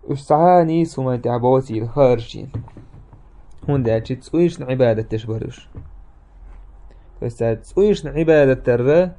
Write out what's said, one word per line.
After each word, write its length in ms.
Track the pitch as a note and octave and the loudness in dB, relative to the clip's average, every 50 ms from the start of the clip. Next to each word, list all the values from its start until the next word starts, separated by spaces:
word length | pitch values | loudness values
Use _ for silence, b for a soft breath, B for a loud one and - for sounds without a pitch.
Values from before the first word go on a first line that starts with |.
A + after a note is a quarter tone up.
| - - | -8 -8
أسعاني 720 | C#3+ C#3 - - D#3 D3 E3 F3+ F3+ F3+ E3+ D#3+ D#3+ E3 E3 | -10 -10 -2 0 2 4 4 6 6 4 4 2 2 0 0
سوما 300 | D#3+ - - C3 C3 B2+ A#2+ | -2 -4 -6 -4 -4 -4 -4
تعبوتي 640 | A#2+ A#2 A#2+ B2 A2+ B2 C3 C3 C3 - A2 A2 | -4 -4 -4 0 2 2 2 2 0 -2 -6 -6
الخارجين. 720 | A2 A#2 - C#3+ C#3 B2+ B2 A#2+ A2+ - - G#2+ G2+ - - - - - - - - - - - - - - - - - - - - - - - - - | -6 -6 0 2 4 4 4 0 -2 -10 -14 -16 -16 -12 -12 -12 -12 -12 -18 -20 -20 -20 -20 -20 -20 -20 -20 -20 -20 -20 -20 -20 -20 -20 -20 -12 -6 -2
هون 140 | C#3+ C#3 B2+ | -2 0 0
ده 140 | A2+ A2+ A2+ | 0 0 -2
أشي 180 | A2+ - C3 | -2 -4 -10
تسويش 460 | B2 - - - D#3+ F3 E3+ E3+ - | -10 -10 -6 0 0 0 0 0 -4
عبادة 400 | C#3 B2+ C3 B2+ C3 A#2 A2+ A2 | -6 -6 0 2 2 2 2 0
تشبروش. 680 | G#2+ - - A2 G#2+ A2+ A2 A#2 - - B2 - - - - - - - - - - - - - - _ _ - - - - - - - - - - - b b b b - - | -2 -6 -6 -8 -6 -6 -8 -8 -8 -10 -12 -16 -20 -20 -20 -20 -18 -18 -20 -20 -20 -20 -20 -20 -20 _ _ -20 -20 -20 -20 -20 -20 -20 -20 -20 -20 -20 b b b b -16 -10
بس 160 | - A#2+ A#2 - | -10 -10 -6 -4
تسويش 680 | A#2 A#2 A2+ A2+ - - - - G3 G#3+ G3+ G3+ D#3 | -4 -4 -4 -4 -8 -8 -2 0 2 2 2 0 -4
عبادة 480 | D3 C3+ D3 E3 D#3 D#3+ D3+ C#3+ C3+ C3 | -8 -4 -2 2 4 4 6 6 4 2
ترى 580 | B2 - C3 A#2+ A#2+ B2 C3 D3 E3+ F#3 F3+ F3 | 0 0 -2 0 0 2 2 4 2 2 0 -4